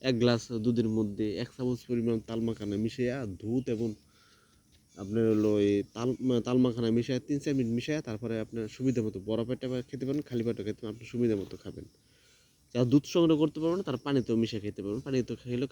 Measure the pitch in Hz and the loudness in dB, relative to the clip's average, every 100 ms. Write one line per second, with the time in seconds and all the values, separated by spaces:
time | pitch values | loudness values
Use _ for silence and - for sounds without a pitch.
0 | 131 117 120 113 - 113 117 117 110 110 | 0 4 4 2 0 -2 0 2 2 2
1 | 107 101 107 90 123 - 123 120 - 120 | 0 0 -2 -2 -6 -4 -4 -4 -2 -2
2 | 117 113 110 113 117 107 104 101 113 - | 0 0 -2 -4 -2 -2 -4 -2 -2 -2
3 | 123 139 110 87 107 127 131 110 113 104 | -4 -2 -6 -8 -4 -2 -2 -2 -2 -6
4 | _ _ _ _ _ _ _ _ _ 92 | _ _ _ _ _ _ _ _ _ -12
5 | 98 110 113 107 107 104 101 101 - 110 | -2 2 4 4 4 4 4 4 0 -4
6 | 127 123 127 120 120 127 123 117 117 117 | -4 0 2 2 4 4 4 2 2 2
7 | 120 127 - 143 151 135 117 117 131 151 | 0 -4 -2 -4 0 0 2 0 -2 -4
8 | 123 110 117 113 113 117 107 - 131 120 | -4 -8 -4 -4 -4 -6 -8 -2 0 0
9 | 110 95 101 113 117 127 127 127 123 127 | -2 -4 -2 -2 0 -4 -4 -4 -6 -6
10 | 131 147 - 123 113 110 101 104 110 110 | -4 -4 -2 -2 -2 -2 -4 -6 -8 -10
11 | - 120 120 101 90 92 98 80 - _ | -8 0 2 2 -2 -10 -12 -14 -16 _
12 | _ _ _ _ _ _ _ 120 123 143 | _ _ _ _ _ _ _ 0 4 4
13 | - 175 165 151 156 151 165 185 170 127 | 4 2 4 4 2 0 -2 -2 -2 -4
14 | 143 139 110 113 113 107 104 98 98 113 | 0 0 2 2 2 -2 -6 -6 -6 -6
15 | 143 131 104 90 123 123 135 | -2 -2 -2 -6 -6 -4 -4